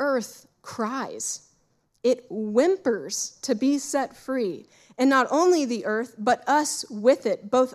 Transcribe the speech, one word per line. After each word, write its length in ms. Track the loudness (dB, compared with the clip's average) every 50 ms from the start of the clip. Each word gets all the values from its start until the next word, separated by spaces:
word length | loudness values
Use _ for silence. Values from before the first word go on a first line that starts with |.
earth 480 | -2 0 0 -2 -2 -6 -12 -20 -20 _ _ _ _
cries, 800 | -18 -8 -6 -6 -6 -4 -6 -8 -8 -8 -10 -10 -10 -10 -12 -14 _ _ _ _ _ _ _ _ _ _ _ _
it 240 | 0 0 0 -2 -10
whimpers 1080 | -8 -6 -6 0 2 2 4 4 2 0 0 -2 -2 -2 -4 -8 -8 -8 -10 -10 -12 _ -4
to 120 | -4 -2
be 240 | 0 2 0 0 0
set 380 | -2 -2 -2 -2 -2 -4 -8
free, 500 | -14 -10 -6 -4 -2 -2 -4 -4 -8 -12 _ _ _ _ _ -4 0
and 100 | 2 4
not 200 | 4 4 4 4
only 340 | 2 2 4 4 4 4 2
the 200 | 0 -2 -4 -2
earth, 300 | -2 -2 -2 -4 -6 -10 -4
but 240 | 0 0 0 0 2 0
us 360 | 2 2 2 0 -4 -8 -10 -10
with 340 | -12 0 4 4 4 4 2
it, 280 | -2 -4 -4 -4 0 2
both 200 | 2 2 2 0